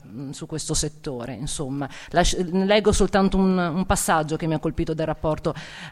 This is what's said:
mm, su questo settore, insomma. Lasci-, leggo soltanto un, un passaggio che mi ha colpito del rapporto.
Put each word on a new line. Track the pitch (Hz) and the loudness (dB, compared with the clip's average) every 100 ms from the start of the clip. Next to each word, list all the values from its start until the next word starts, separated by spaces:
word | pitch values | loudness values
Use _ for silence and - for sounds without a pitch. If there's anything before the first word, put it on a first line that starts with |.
| - | -12
mm, | 113 139 | -12 -10
su | 151 - | -10 -8
questo | 156 - | -6 -2
settore, | 151 147 - 151 123 120 | -2 -2 -6 -8 -8 -8
insomma. | 110 147 - 135 143 135 - - | -8 -6 -6 -4 -4 -6 -8 -2
Lasci-, | 160 180 165 180 185 | 2 2 2 0 2
leggo | 190 214 208 | 4 4 4
soltanto | 202 202 196 196 190 | 4 4 4 4 4
un, | 190 185 | 4 4
un | 175 165 185 | 2 0 0
passaggio | 196 - 165 151 156 | 0 2 2 2 0
che | 160 | 0
mi | |
ha | 156 | 0
colpito | 165 156 165 | 0 -2 -2
del | 156 156 | -2 -2
rapporto. | 151 160 156 165 151 - - 160 | -2 -2 -2 -2 -6 -10 -14 -12